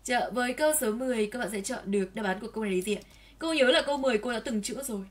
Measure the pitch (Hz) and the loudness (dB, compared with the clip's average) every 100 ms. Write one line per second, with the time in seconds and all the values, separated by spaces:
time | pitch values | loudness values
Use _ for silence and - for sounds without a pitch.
0 | - 247 - 214 247 254 302 302 233 220 | 0 -2 0 0 0 2 2 4 0 0
1 | 262 233 208 247 190 208 196 247 - 202 | 0 0 0 -2 -4 -4 -4 -6 0 0
2 | 185 226 202 190 220 220 214 185 185 196 | 0 -2 -2 -2 -6 -4 -2 0 0 -4
3 | - - - - 320 320 247 311 269 285 | -6 -20 -20 -8 -2 4 6 6 4 0
4 | 262 214 240 226 - 220 202 254 269 208 | 2 0 0 -4 -2 -4 -4 -8 -6 -8
5 | 196 | -10